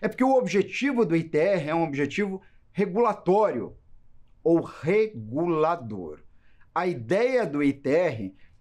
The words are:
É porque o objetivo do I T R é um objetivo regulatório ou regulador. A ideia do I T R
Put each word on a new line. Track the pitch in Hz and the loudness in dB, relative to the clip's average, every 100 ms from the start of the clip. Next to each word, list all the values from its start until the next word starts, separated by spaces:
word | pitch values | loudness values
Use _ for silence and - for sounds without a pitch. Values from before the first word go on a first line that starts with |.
É | 214 | -4
porque | - | 0
o | 262 262 | 4 4
objetivo | 190 190 190 - 269 240 185 | 2 0 0 -2 -2 0 2
do | 165 | 0
I | |
T | 165 151 | 0 0
R | 185 185 147 | 2 0 0
é | 170 | -2
um | |
objetivo | 160 139 143 - 208 190 - - _ | -2 -2 -2 -2 -4 -6 -14 -20 _
regulatório | - 196 196 233 - 175 202 196 127 85 - - - - - - - | -4 -2 2 2 0 2 2 2 0 -6 -12 -20 -20 -20 -20 -20 -4
ou | 160 165 | 2 2
regulador. | - - 156 208 214 123 110 135 175 156 156 170 113 101 80 76 - - - - - | 0 -8 0 0 0 -4 -8 -4 0 2 2 0 -6 -10 -12 -14 -20 -20 -20 -20 -6
A | 165 180 | -4 -2
ideia | 139 110 196 247 254 180 | -4 -2 0 2 2 0
do | 143 | 0
I | 143 | 0
T | 135 131 | 0 0
R | 160 175 113 95 - - - | 2 2 -2 -10 -12 -20 -12